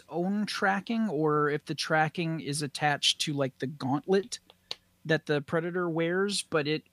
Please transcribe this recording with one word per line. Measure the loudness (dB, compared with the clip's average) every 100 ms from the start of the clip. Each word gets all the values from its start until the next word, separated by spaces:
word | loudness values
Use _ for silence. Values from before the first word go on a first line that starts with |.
| -6
own | -4 -2 -2 -2
tracking | 0 0 0 -2 0 0
or | 2 2 4 2
if | 0 -4
the | -6
tracking | 0 2 2 0 -2 -2
is | -4 -4
attached | -4 0 0 2 0 0
to, | -2
like, | 0 -2 -2
the | -8
gauntlet | -4 -2 -2 2 2 2 -10 _ _ -16 -16 _ _ 0
that | 0 2
the | -2
Predator | 0 -2 -2 -2 -2
wears, | 0 0 0 0 -2
but | -2 0 0
it | -2 -4